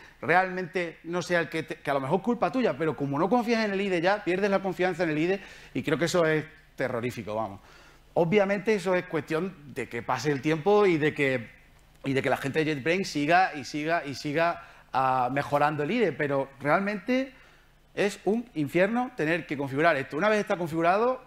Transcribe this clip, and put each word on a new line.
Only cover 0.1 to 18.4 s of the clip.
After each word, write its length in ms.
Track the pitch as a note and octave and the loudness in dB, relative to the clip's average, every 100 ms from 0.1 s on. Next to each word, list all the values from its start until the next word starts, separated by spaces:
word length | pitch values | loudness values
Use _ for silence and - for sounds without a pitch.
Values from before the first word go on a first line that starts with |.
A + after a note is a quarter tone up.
| - | -8
realmente 800 | A#2 E3+ F#3 F3+ F3+ F#3 E3+ - | 2 4 4 -2 -4 -4 -4 -6
no 180 | E3 F3+ | -6 -4
sea 180 | E3+ F3 | 0 0
el 80 | E3 | 0
que 160 | E3 | -4
te, 120 | C#3 E3 | -6 -6
que 140 | - | -2
a 40 | |
lo 60 | C#3 | -2
mejor 180 | C3+ F#3 | 0 0
es 60 | |
culpa 280 | G3 A#3+ F3+ | 0 0 0
tuya, 240 | C4 A3 C3+ | 0 0 0
pero 160 | D#3+ | -2
como 240 | C3+ C#3 C#3 | -2 -2 0
no 100 | F#3 | 2
confías 360 | A#3+ A3 A3+ | 2 2 0
en 80 | A3 | 0
el 80 | G3 | -2
ide 200 | G3+ F3+ | 0 0
ya, 220 | E3+ G#3 | 2 0
pierdes 260 | F#3 F#3 G3+ | 0 0 0
la 120 | G3 | 0
confianza 420 | F#3+ F3 F3+ D#3+ | -2 0 -2 0
en 80 | F3 | -2
el 80 | D3+ | 0
ide 220 | E3+ G3 - - - | 0 -2 -6 -20 -10
y 80 | C3+ | -6
creo 160 | A#2+ D#3 | -2 0
que 60 | |
eso 200 | E3+ F3+ | 2 2
es 200 | D#3+ D#3 D3+ - - - | 2 2 -2 -12 -20 -6
terrorífico, 580 | C3 A#2 B2 A#2+ G2 | -4 -2 -4 -6 -6
vamos. 260 | G#2+ G#2+ G2 - - - - - | -6 -6 -8 -18 -20 -20 -20 -4
Obviamente 600 | - E3+ G#3 G3 G3+ G3 | 0 4 4 4 2 0
eso 200 | G#3+ F3 | 0 2
es 100 | F3+ F3 | 0 0
cuestión 480 | D3+ - D#3 F#3+ E3+ D3 | -4 -2 -4 -4 -8 -12
de 140 | A#2+ A2+ | -10 -8
que 140 | A#2 | -6
pase 280 | A#2 B2 C3+ | -4 -2 0
el 100 | C#3 | 0
tiempo 460 | D3 D#3 E3+ G#3 G#3 | 0 0 4 4 6
y 120 | E3 | 4
de 160 | D3+ | 2
que, 360 | D3 C#3 B2+ G#2+ - - - - - | 2 0 0 -4 -16 -20 -20 -20 -10
y 80 | C3+ | -2
de 100 | C3+ | 0
que 80 | C3+ | 0
la 60 | B2 | 0
gente 280 | C#3+ D#3+ | 0 -2
de 100 | D3+ | -2
JetBrains 340 | D3+ B2+ F3+ F#3+ | -2 0 -2 -2
siga 460 | D3 D3 E3+ F#3 | -2 2 4 4
y 100 | D3 | -2
siga 400 | B2 D3+ D3+ E3+ | -8 -6 -2 -2
y 100 | C#3+ | -4
siga, 480 | C3 D3+ C#3+ E3+ E3+ - - - | -8 -4 0 0 -2 -10 -20 -4
ah, 380 | - C3 C3 B2 | 0 2 2 0
mejorando 500 | C#3 C3+ C#3+ D3 D3+ | -2 0 2 2 2
el 80 | D3 | -2
ide, 220 | A#3 G3+ | 0 0
pero 360 | C3+ D3 C#3 C3+ - | 0 -2 -2 -4 -4
realmente 720 | C3+ E3 G3 G#3 G#3+ B3+ C4 - - - _ _ _ | 0 2 0 -4 -2 -2 -2 -10 -20 -20 _ _ _
es 260 | - G3 G3 | -2 -2 -2
un 240 | - A3+ | -2 -2